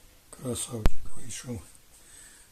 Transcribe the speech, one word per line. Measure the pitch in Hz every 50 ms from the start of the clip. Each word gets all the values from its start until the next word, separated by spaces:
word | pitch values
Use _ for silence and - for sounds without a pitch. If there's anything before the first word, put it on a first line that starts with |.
| _ - _ _ _ _
красавчик | - - - 127 117 - - - 131 113 107 - - - - - - -
вийшов. | - 127 - - - 131 120 104 - - - - _ _ _ - _ _ - - - - - - _ _